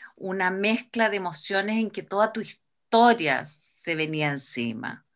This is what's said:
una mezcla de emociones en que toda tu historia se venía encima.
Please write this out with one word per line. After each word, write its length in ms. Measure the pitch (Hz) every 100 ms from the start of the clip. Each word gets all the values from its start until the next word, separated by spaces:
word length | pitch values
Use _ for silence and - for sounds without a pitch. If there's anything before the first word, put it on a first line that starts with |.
| - -
una 340 | 190 190 185
mezcla 580 | 190 208 240 - 233 220
de 80 | 202
emociones 600 | 180 160 - 196 202 220
en 120 | 214
que 120 | 185
toda 300 | - 196 214
tu 80 | 226
historia 1040 | 190 - _ _ _ 226 240 226 151 131 151
se 500 | - - - - 160
venía 340 | 156 156 147
encima. 760 | 139 - 123 117 110 - - _